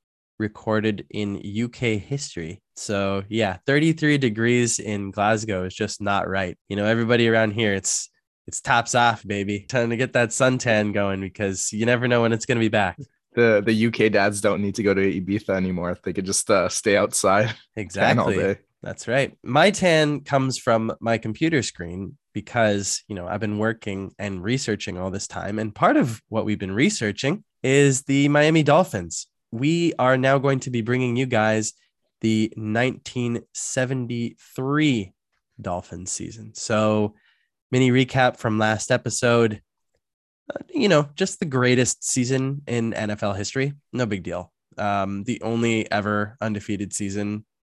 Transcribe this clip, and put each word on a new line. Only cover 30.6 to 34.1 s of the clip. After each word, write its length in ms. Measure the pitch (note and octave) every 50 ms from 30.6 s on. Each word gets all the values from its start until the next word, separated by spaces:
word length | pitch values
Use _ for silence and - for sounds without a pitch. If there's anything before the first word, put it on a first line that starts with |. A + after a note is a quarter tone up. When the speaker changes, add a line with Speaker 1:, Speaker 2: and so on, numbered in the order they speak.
| - C#3
Speaker 1:
be 120 | B2 A#2+
bringing 340 | A2 A2+ B2 B2+ B2+ B2 A#2
you 100 | A#2+ C3+
guys 480 | C3 A#2+ A2 G#2+ A2 A2 A2 G#2+ - - _ _ _ _ _ _ _ _ _
the 320 | - A2+ A2 A2 A2 - - -
nineteen 840 | A2 G#2+ G#2+ A2+ B2 C3 A#2 - - - - B2+ B2 A#2+ A#2 A#2 - _ -
seventy-three 1600 | - - - - C3+ B2+ B2 C#3 C3 B2 A#2